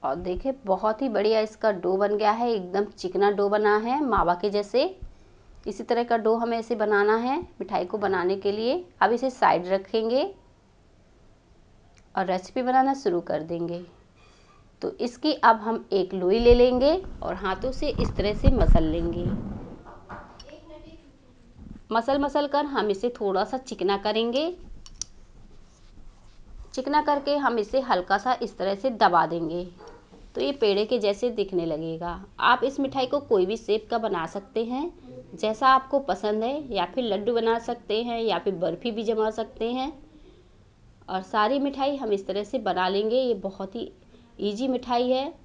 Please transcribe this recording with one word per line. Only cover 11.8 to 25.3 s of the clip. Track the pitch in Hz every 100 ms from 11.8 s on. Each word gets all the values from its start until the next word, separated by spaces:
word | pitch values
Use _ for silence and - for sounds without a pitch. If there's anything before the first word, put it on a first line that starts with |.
| - - _ -
और | 190
रेसिपी | 185 185 -
बनाना | 247 262 269 269
शुरू | 220 175
कर | 170 151
देंगे। | 156 170 170 175 180 - - _ - - _ - - _
तो | - -
इसकी | 240 - 302 294
अब | 220 226
हम | 214 226 -
एक | 196 185
लोई | 190 180 220
ले | 240 240
लेंगे | 247 247 277 381 370 -
और | 156 185
हाथों | 190 190 240
से | - 294
इस | - 240 -
तरह | 196
से | 208 185
मसल | 175 160 165 160
लेंगे। | 165 170 170 - 104 101 101 - - - - - - - - 277 311 311 311 311 320 285 - - - - - - - -
मसल | 226 233 277
मसल | 277 294 294
कर | 285 294
हम | 277 427
इसे | 392 247
थोड़ा | 240 202 190
सा | 208 262
चिकना | 254 214 180 196
करेंगे। | 214 214 233 240 320 359 - - - - - - -